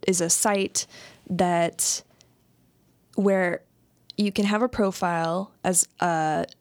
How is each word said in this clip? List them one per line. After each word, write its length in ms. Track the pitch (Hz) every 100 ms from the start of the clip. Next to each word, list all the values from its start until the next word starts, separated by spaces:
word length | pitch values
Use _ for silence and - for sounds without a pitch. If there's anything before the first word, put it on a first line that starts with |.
| -
is 140 | 185
a 80 | 170
site 580 | - 220 202 190 - - - - - -
that, 720 | 180 180 170 170 - - - - _ _ _ _ _ _ _ _ _ _ -
where 460 | 196 190 180 - - _ _ _ - -
you 160 | 208
can 140 | 202 202
have 160 | 214
a 80 | 247
profile 840 | - 196 - 180 170 165 175 202 _
as 240 | 202 180 - -
a 460 | 175 165 156 156 - -